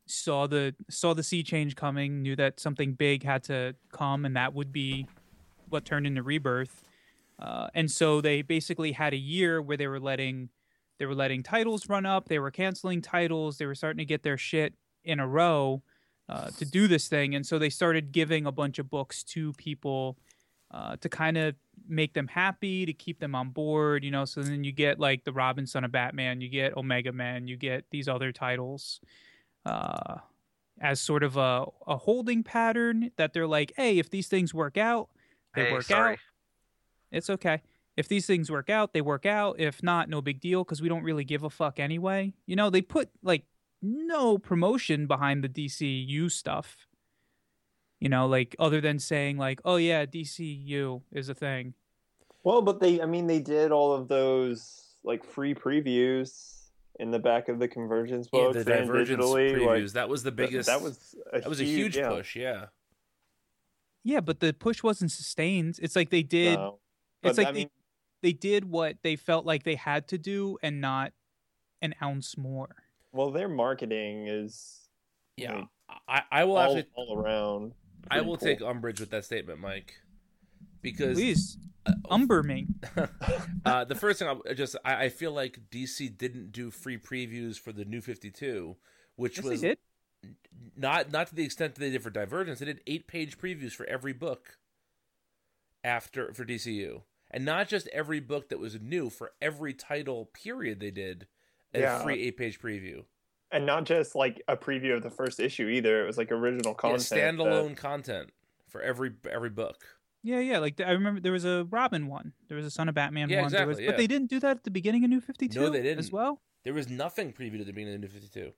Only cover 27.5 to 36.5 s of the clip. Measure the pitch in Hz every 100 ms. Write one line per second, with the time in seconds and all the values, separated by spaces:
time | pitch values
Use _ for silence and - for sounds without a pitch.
27.5 | 127 135 127 - 147 139 127 131 123 127
28.5 | 127 127 143 - - _ - - _ _
29.5 | _ 53 55 50 50 50 - - _ _
30.5 | _ _ - 147 139 - 147 143 135 131
31.5 | 127 139 - - 139 - 240 233 233 226
32.5 | 233 226 226 233 226 240 - 156 170 165
33.5 | 151 147 - 254 185 160 196 180 190 170
34.5 | 160 147 190 220 233 - _ _ _ _
35.5 | - 120 127 123 202 226 220 - _ _